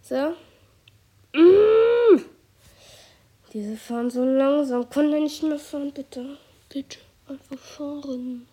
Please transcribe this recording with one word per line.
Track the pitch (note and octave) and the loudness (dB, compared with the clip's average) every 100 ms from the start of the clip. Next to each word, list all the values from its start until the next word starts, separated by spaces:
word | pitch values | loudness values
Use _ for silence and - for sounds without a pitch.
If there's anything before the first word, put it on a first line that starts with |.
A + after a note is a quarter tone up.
So. | - C4 C#4+ E4+ - _ _ _ _ _ _ _ _ C#4 | -8 -6 -6 -8 -18 _ _ _ _ _ _ _ _ 6
Mm. | E4+ G4 G#4+ A4 A4+ A#4+ A#4 E4 - _ _ _ _ _ - - - _ _ _ _ | 6 8 6 4 2 2 6 4 4 _ _ _ _ _ -20 -20 -20 _ _ _ _
Diese | A3 G#3 A3 | -12 -12 -12
fahren | - A#3 A#3+ | -10 -6 -6
so | B3 | -2
langsam. | B3+ C4 C4+ D4 C#4 B3 B3 | -2 0 0 0 -2 -4 -6
Kann | C#4 D4+ | -2 0
der | D4+ | 0
nicht | D4+ D4+ | -4 -4
mehr | D#4 D4 | -6 -6
fahren, | D4 D4 C#4+ | -10 -12 -10
bitte? | C#4+ C4+ B3+ B3+ C#4+ _ _ _ | -12 -16 -14 -16 -18 _ _ _
Bitte. | C#4 C4+ - _ _ _ | -16 -14 -20 _ _ _
Einfach | C#4 _ C4+ | -20 _ -20
fahren. | - - C#4+ D4 C#4+ B3+ B3 B3 A#3+ | -20 -14 -12 -12 -12 -12 -10 -14 -18